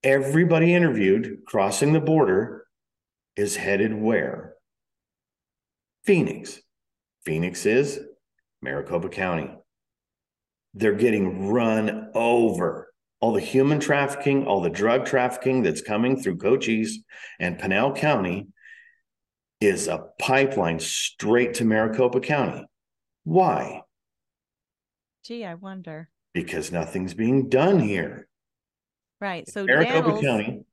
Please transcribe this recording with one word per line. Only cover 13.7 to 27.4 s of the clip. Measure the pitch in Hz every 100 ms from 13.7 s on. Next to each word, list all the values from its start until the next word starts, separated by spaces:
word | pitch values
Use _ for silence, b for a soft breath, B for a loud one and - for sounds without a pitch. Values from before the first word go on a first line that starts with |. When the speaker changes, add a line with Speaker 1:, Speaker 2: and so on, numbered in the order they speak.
| 151
Speaker 1:
trafficking, | 143 143 139 - 143 139 -
all | 95
the | 87
drug | 82 110 127 123
trafficking | 135 123 - 135 131
that's | 95 76
coming | - 107 123 135
through | 101 87
Cochise | 98 131 - 110 110 - _ B B B
and | 87 85
Pinal | 98 95 135
County | 139 202 123 92 92 - _ B B B B B _ _ _ _ _
is | 104 90 -
a | 80 - _
pipeline | - 131 135 104 85 82
straight | - - - - 104 117 120 -
to | 113
Maricopa | 110 110 110 123 127
County. | 131 147 107 - - _ _ _ _ _
Why? | 160 170 180 78 - - - _ _ _ _ _ _ _ _ _ _ _ _ _ -
Speaker 2:
Gee, | 233
I | 202 170
wonder. | 190 190 170 156 165 _ _
Speaker 1:
Because | 175 170 85 73
nothing's | 87 78 95 92 -
being | 113 135